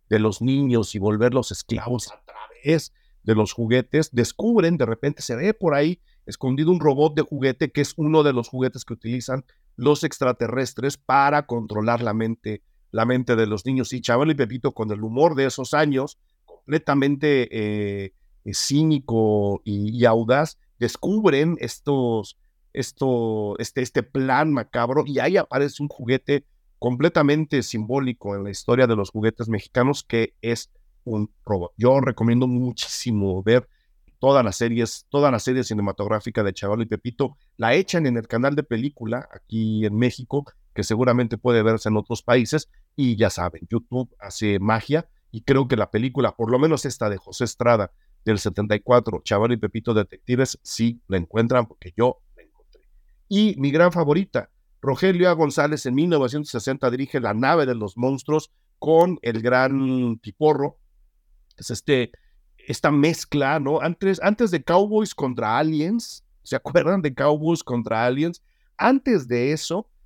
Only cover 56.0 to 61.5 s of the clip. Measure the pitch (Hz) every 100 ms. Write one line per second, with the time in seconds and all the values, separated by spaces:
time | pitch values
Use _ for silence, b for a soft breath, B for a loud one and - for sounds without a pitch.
56 | 175 156 127 147 147 117 135 131 127 123
57 | 139 139 117 107 131 170 131 117 104 117
58 | 127 135 - 151 - _ _ - 147 160
59 | 180 165 117 113 117 127 131 135 135 127
60 | 123 113 107 - 151 147 139 - _ _
61 | _ _ _ _ _